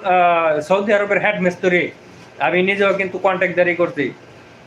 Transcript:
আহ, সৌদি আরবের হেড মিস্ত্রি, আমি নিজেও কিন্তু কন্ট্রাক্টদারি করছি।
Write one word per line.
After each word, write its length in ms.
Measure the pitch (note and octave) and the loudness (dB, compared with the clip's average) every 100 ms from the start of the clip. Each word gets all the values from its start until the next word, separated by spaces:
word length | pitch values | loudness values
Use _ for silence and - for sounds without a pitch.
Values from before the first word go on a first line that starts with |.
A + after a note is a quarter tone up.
আহ, 560 | G3 F3+ F3 E3+ E3 D3+ | 0 2 4 2 0 0
সৌদি 340 | - G3 G#3 | 0 0 2
আরবের 260 | G#3 G3+ F#3 G3 | 0 2 0 0
হেড 160 | F#3+ | 0
মিস্ত্রি, 500 | F3+ F3+ F#3 F3+ D3 - - - - - | -2 -2 0 0 -2 -8 -20 -20 -18 -4
আমি 240 | D#3 F3 | -2 0
নিজেও 300 | F#3 G3 G3 | 0 2 0
কিন্তু 240 | G3 F#3+ F#3 | 0 -4 -4
কন্ট্রাক্টদারি 580 | F#3+ F#3 F#3 F3 F3 E3+ | -2 0 -2 0 0 0
করছি। 380 | E3+ - B2+ - - - - - | -2 -2 -6 -8 -18 -20 -20 -20